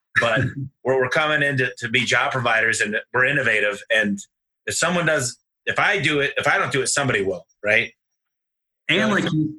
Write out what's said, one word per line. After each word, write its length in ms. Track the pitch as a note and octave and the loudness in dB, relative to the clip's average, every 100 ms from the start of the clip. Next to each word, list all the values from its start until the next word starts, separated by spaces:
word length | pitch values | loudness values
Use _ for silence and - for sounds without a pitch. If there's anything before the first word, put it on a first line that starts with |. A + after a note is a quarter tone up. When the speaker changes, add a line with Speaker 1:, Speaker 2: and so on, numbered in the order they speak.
| _ - | _ -2
Speaker 1:
but 220 | A#2 A2+ A2+ - | 0 0 -2 -4
<laughs> 220 | C3+ _ | -12 _
we're, 160 | B2 C3 | 0 0
we're 80 | B2+ | 2
coming 340 | D#3+ D3+ D3+ | 0 0 0
in 140 | C#3+ C3 | 0 0
to, 140 | B2+ - | -2 -4
to 100 | A#2 | -2
be 160 | B2 | -2
job 300 | A2 B2 C3+ | 2 0 0
providers, 480 | C3 A#2+ A2+ A2+ A2 | -2 0 2 2 0
and 160 | G#2+ G#2+ - | -2 -4 -4
we're 100 | B2 B2+ | 0 0
innovative. 560 | C#3+ A#2+ G#2+ G#2 G2+ - | 2 2 2 0 -2 -2
And 300 | A2 G#2 G2+ - _ _ _ - | 0 0 -2 -8 _ _ _ -8
if 100 | G#2 | -2
someone 300 | E3 F3+ D#3+ | 0 0 0
does, 320 | B2 B2 - _ _ - | 0 -2 -8 _ _ -6
if 140 | A2+ | 0
I 200 | E3 G3+ | 0 2
do 200 | D3+ D3 | 0 0
it, 140 | C#3 - | 0 0
if 100 | C#3 | 0
I 120 | F#3 | 0
don't 160 | D#3+ | 0
do 80 | C3 | -2
it, 60 | B2 | 0
somebody 340 | - C3+ A2 | 0 0 0
will, 240 | F#2+ F2 - _ | 0 -4 -8 _
right?" 300 | G2+ A2 A2 _ _ _ _ _ _ _ _ _ - | 0 2 0 _ _ _ _ _ _ _ _ _ -2
Speaker 2:
And 200 | E3+ G#3+ | 0 2
Speaker 1:
So 60 | F#3+ | 0
Speaker 2:
like 160 | E3 | 0
you, 240 | D#3 D#3 | -2 -2